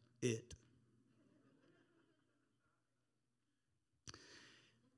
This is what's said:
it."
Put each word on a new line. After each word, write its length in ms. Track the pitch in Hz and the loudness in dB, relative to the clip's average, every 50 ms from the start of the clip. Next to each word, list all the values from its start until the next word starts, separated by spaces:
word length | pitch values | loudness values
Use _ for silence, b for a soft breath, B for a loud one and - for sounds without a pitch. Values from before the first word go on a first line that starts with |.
| - - - - | -16 -20 2 10
it." 320 | - 123 113 110 - - - - - - - - - - - - - - - - - - - - - - - - - - - - - - - - - - - - - - - - - - - - - - - - - - - - - - - - - - - - - - - - - - - - - - - - - - b b b b b b b b b b b b b b b b - | 10 12 12 10 6 -2 -8 -10 -10 -18 -20 -20 -20 -20 -20 -20 -20 -20 -20 -20 -20 -20 -20 -20 -20 -20 -20 -20 -20 -20 -20 -20 -20 -20 -20 -20 -20 -20 -20 -20 -20 -20 -20 -20 -20 -20 -20 -20 -20 -20 -20 -20 -20 -20 -20 -20 -20 -20 -20 -20 -20 -20 -20 -20 -20 -20 -20 -20 -20 -20 -20 -20 -20 -20 -20 -12 -10 -10 b b b b b b b b b b b b b b b b -20